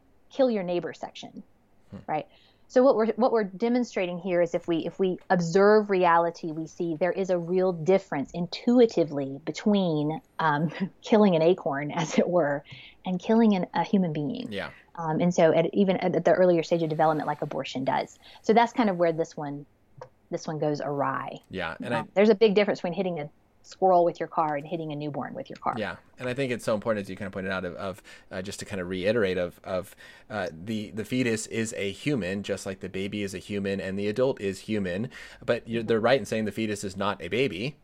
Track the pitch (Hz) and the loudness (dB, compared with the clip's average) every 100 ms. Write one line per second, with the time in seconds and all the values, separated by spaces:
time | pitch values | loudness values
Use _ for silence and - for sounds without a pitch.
0 | _ _ _ - 262 214 175 175 160 - | _ _ _ 0 2 2 -2 -4 -4 -8
1 | - - - - - _ _ _ _ 101 | -14 -14 -18 -18 -20 _ _ _ _ -14
2 | - 156 - _ _ _ _ 254 269 214 | -6 -6 -6 _ _ _ _ 4 6 6
3 | 220 214 247 226 196 190 233 247 233 220 | 2 2 2 2 -2 -2 0 0 0 -2
4 | 180 175 190 175 170 175 - 165 175 - | -4 -4 0 2 2 0 -2 -2 -2 -2
5 | 190 180 - 185 170 190 202 214 208 190 | -2 -2 0 2 4 6 8 6 4 4
6 | 175 170 170 - 170 156 160 - 170 156 | 6 6 4 -2 -8 -8 -8 -6 -4 0
7 | 180 185 185 180 165 185 185 170 156 190 | 0 0 0 -2 0 0 0 0 2 2
8 | - 147 127 175 175 - - 247 226 185 | 2 -6 -4 -6 -6 -4 4 6 6 4
9 | 156 143 135 139 - - 208 202 180 151 | 0 -2 -6 -8 -8 -2 2 2 2 0
10 | 147 156 - - 160 147 165 - 190 - | 0 -4 -8 -2 0 2 0 -2 -6 -8
11 | - 220 208 165 160 190 - 139 147 170 | 2 6 6 6 4 2 0 -4 -4 -4
12 | 160 - 185 175 143 143 - - - _ | -2 0 2 2 2 -2 -6 -20 -20 _
13 | 185 180 - 226 226 190 - - - 202 | -6 -4 2 4 4 4 0 -2 2 2
14 | 180 151 143 - - 98 82 - _ - | 2 -2 -4 -6 -8 -8 -8 -12 _ -8
15 | 165 160 175 175 160 160 165 202 190 180 | -4 0 2 6 6 6 2 2 2 2
16 | 180 160 175 170 185 170 - 170 160 156 | 0 2 4 6 6 4 2 0 0 2
17 | 160 156 - 147 151 - - - 135 143 | 2 2 -2 -6 -6 -8 -8 -6 -2 -2
18 | - - - - - 220 233 - 214 180 | -4 -12 -20 -4 2 4 4 2 0 2
19 | 170 160 160 - 147 143 147 _ _ - | 2 2 -4 -6 -10 -10 -14 _ _ -20
20 | - _ - 170 - 151 151 147 143 143 | -20 _ -10 -8 -6 -2 -2 -2 -4 -2
21 | 135 135 135 - - 92 82 - 120 117 | -2 -4 -8 -14 -10 -6 -6 -6 -4 -4
22 | - 185 214 208 220 196 202 - 180 165 | -2 4 4 6 4 4 2 0 -4 -4
23 | 185 170 151 _ _ _ - - 185 175 | -6 -6 -10 _ _ _ -20 0 4 6
24 | 170 156 160 - 156 147 151 165 156 147 | 4 0 -4 -2 -2 -2 -6 -8 -6 -6
25 | 147 143 117 123 - - - - 98 - | -6 -8 -8 -10 -12 -8 -6 -4 -6 -8
26 | _ - 127 123 131 113 - 107 117 107 | _ -10 -6 -4 -2 -2 -2 -2 0 -2
27 | 98 92 98 98 95 92 90 - 98 90 | -4 -8 -8 -6 -4 -4 -6 -8 -10 -10
28 | - - - 92 98 - 98 98 90 92 | -16 -20 -14 -10 -10 -10 -8 -8 -4 -2
29 | 92 117 98 90 87 - 98 92 87 - | 0 2 2 0 -4 -6 -6 -6 -6 -14
30 | - - - 107 90 80 101 110 104 104 | -20 -20 -10 -8 -6 -8 -6 -6 -6 -10
31 | 104 127 123 110 - 110 113 - 101 95 | -4 -2 0 -2 -4 -4 -4 -4 -6 -4
32 | 147 139 90 101 98 98 98 95 92 95 | -4 -2 -2 -4 -4 -6 -6 -10 -8 -6
33 | 98 104 98 95 - 101 98 98 92 95 | -6 -4 -6 -8 -8 -4 -2 -4 -4 -4
34 | 104 107 131 143 98 92 - 107 95 90 | -2 0 0 0 -4 -4 -4 -4 -2 -4
35 | 123 - - - - 117 - 113 113 113 | -6 -10 -20 -8 -4 -4 -4 -4 0 2
36 | 117 135 101 110 107 110 110 104 101 90 | 4 2 0 -4 -4 -4 -4 -4 -6 -4
37 | 98 95 87 107 135 85 131 - | -4 -4 -4 -2 -2 -4 -8 -10